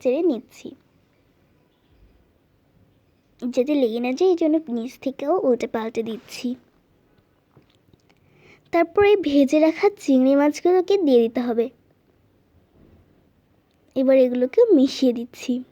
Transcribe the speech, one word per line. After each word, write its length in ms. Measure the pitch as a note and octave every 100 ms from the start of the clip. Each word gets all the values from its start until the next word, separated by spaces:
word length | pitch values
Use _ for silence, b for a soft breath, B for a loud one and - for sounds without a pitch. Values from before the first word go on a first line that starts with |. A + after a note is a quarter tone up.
চেড়ে 220 | B3+ C4+
নিচ্ছি, 460 | F4 B3+ - - - - _ _ _ _ _ _ _ _ _ _ _ _ _ _ _ _ _ _ _ _ _ _ _ _ _ _
যাতে 320 | B3 B3+ B3+
লেগে 260 | D4 A#3+ A3+
না 120 | B3
যায়, 180 | C4 F#4
এই 60 | E4+
জন্য 200 | D#4+ D#4 D#4
নিচ 240 | A#3 A#3+ -
থেকেও 320 | C4+ C4 C#4+ F#4
উল্টে 280 | C4+ A#3+ -
পাল্টে 360 | A3+ A3+ A3+
দিচ্ছি। 520 | A3 G#3+ - - B3 B3 _ _ _ _ _ _ _ _ _ _ _ _ _ _ _ _ b b b b b
তারপরে 440 | E4+ E4+ - G4+ G#4
ভেজে 420 | D4 C#4+ C4+ D#4
রাখা 260 | D#4+ D#4+ G4+ G4+
চিংড়ি 360 | - C4 C4
মাছগুলোকে 600 | C#4 D4 D4 F4 F#4 F4 G4+
দিয়ে 220 | D4+ B3
দিতে 200 | A#3 B3+
হবে। 300 | A#3+ A#3 A#3 - _ _ _ _ _ _ _ _ _ _ _ _ _ _ _ _ _ _ _ _ _
এবার 220 | C4 C4 C4+
এগুলোকে 420 | B3+ B3 B3+ - A#4
মিশিয়ে 400 | D#4 C4+ - B3+
দিচ্ছি। 500 | A#3+ A#3+ - - B3 B3+